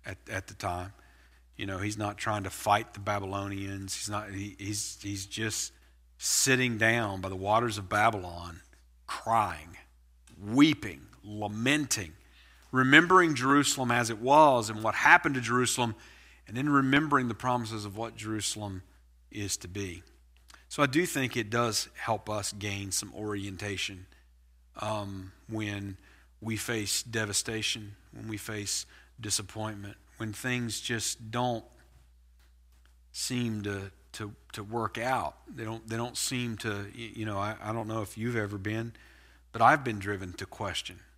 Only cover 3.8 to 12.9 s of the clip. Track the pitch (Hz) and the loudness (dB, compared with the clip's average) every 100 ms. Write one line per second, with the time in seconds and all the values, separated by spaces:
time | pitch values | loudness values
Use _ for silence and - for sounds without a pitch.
3.8 | 98 - 101 104 104 98 101 - 98 104 | -8 -8 -6 -6 -6 -8 -10 -8 -8 -6
4.8 | - - 101 101 95 - 110 110 - - | -6 -8 -8 -8 -8 -4 -4 -4 -8 -10
5.8 | _ _ _ _ - - 135 131 127 113 | _ _ _ _ -2 2 4 4 4 2
6.8 | 113 117 110 95 95 95 98 110 120 104 | 2 4 0 -2 -6 -4 2 4 4 -4
7.8 | 92 104 110 110 90 85 87 85 - - | -2 4 4 2 -6 -10 -12 -14 -20 -20
8.8 | _ _ - - - 113 104 78 80 87 | _ _ -12 -10 2 2 2 -2 -14 -20
9.8 | - _ _ _ - - 101 120 156 143 | -20 _ _ _ -20 -14 -2 6 6 6
10.8 | 107 71 - - 98 104 104 104 120 147 | -4 -10 -16 -20 -12 -6 -6 0 2 2
11.8 | 135 - 87 78 - - - - - 127 | 0 -2 -4 -12 -20 -20 -20 -20 -4 2
12.8 | 131 | 8